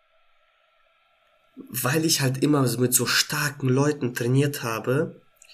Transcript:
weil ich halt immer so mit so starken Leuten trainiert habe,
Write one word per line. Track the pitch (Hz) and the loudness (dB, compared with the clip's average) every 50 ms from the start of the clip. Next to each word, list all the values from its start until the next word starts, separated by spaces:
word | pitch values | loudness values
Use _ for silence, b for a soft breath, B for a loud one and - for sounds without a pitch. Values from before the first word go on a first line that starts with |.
| _ _ _ _ _ _ _ _ _ _ _ _ _ _ _ _ _ _ _ _ _ _ _ _ _ _ _ _ _ _ _ | _ _ _ _ _ _ _ _ _ _ _ _ _ _ _ _ _ _ _ _ _ _ _ _ _ _ _ _ _ _ _
weil | - - - - 127 120 123 143 160 156 | -20 -20 -12 -8 -6 -4 -2 0 0 2
ich | 165 - - 135 | 2 0 2 2
halt | 127 131 135 139 | 0 0 0 0
immer | 143 151 143 135 | 2 2 2 2
so | 123 110 117 | 2 2 0
mit | 127 123 123 | 0 2 2
so | - 120 | 2 2
starken | 113 - - - - - 147 147 143 131 - - 127 | 2 2 0 0 0 -2 -4 -4 -4 -4 -2 0 0
Leuten | 127 135 143 147 151 147 135 120 - | 2 2 2 2 0 0 -4 -6 -4
trainiert | - 120 120 127 135 143 143 143 - - | -2 0 2 2 2 2 2 -2 -4 -6
habe, | 117 113 110 104 123 127 143 165 180 - - - _ _ b b b | -6 -6 -4 -2 -2 0 0 0 -2 -6 -12 -20 _ _ b b b